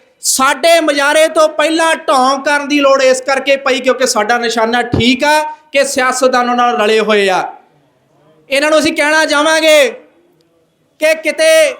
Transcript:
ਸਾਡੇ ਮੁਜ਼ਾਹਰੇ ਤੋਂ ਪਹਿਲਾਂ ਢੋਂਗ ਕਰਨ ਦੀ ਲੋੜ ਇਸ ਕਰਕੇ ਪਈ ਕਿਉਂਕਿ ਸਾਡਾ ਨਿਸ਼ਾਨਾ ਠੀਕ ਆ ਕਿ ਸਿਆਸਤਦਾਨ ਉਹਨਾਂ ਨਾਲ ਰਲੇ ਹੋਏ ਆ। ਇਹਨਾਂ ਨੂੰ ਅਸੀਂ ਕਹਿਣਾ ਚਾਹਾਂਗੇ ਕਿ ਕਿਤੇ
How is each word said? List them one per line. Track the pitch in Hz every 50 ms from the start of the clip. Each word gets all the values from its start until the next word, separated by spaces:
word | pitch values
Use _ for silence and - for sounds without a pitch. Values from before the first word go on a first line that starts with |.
| _ _ _ _
ਸਾਡੇ | - - - - 262 277 294 269 262 330 339 330
ਮੁਜ਼ਾਹਰੇ | 311 311 285 285 285 294 302 311 320 320
ਤੋਂ | 320 330 311 311
ਪਹਿਲਾਂ | 311 - 302 320 320 330 330 330 320
ਢੋਂਗ | 320 - - 294 262 254 262 277 277
ਕਰਨ | 277 302 294 285 285 277
ਦੀ | 294 294
ਲੋੜ | 285 269 269 269
ਇਸ | 262 262 254 254
ਕਰਕੇ | - 294 269 269 262 277 277
ਪਈ | 269 269 269 254 269
ਕਿਉਂਕਿ | 247 254 254 254 262 240
ਸਾਡਾ | - 220 208 214 240 240
ਨਿਸ਼ਾਨਾ | 233 233 226 233 220 226 240 240
ਠੀਕ | 233 233 - - 226 240 262 247 294
ਆ | 294 302 302 302 302 311 - _ _
ਕਿ | - 277 269
ਸਿਆਸਤਦਾਨ | 262 - 262 254 254 254 - 269 254 254 247 240 240
ਉਹਨਾਂ | 247 240 240 240
ਨਾਲ | 233 214
ਰਲੇ | 214 214 220 220
ਹੋਏ | 214 208 214 208 202 190
ਆ। | 185 170 147 - - - _ _ _ _ _ _ _ _ _ _ _ _ _ _ _ _ _ -
ਇਹਨਾਂ | 269 277 285 311
ਨੂੰ | 311 311
ਅਸੀਂ | 269 320 320
ਕਹਿਣਾ | 320 285 294 311 311 311
ਚਾਹਾਂਗੇ | 285 294 285 302 320 320 320 311 311 302 302 277 233 220 - - _ _ _ _ _ _ _ _ _ _ _ _ _ _ _ _ _ _ -
ਕਿ | 311 311 320
ਕਿਤੇ | 311 311 311 294 294 320 320 320 320 311 285 254